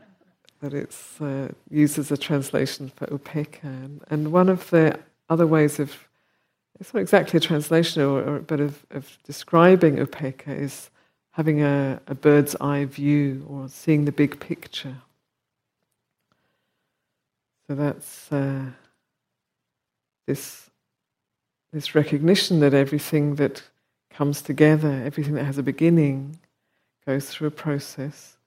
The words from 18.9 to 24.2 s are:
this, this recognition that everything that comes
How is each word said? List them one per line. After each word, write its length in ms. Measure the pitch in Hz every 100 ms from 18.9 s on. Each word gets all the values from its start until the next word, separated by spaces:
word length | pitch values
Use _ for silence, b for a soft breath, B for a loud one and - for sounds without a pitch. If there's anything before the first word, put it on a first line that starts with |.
| _ _ _ _ _ _ _ _ _ _ _ _ _ -
this, 420 | 135 - - _ _ _ _ _ _ _ _ _ _ _
this 220 | 156 - 156
recognition 640 | 147 147 160 202 - 170
that 160 | 143 139
everything 600 | 139 147 - 151 147 143
that 280 | 139 - - _ _ _ _
comes 320 | -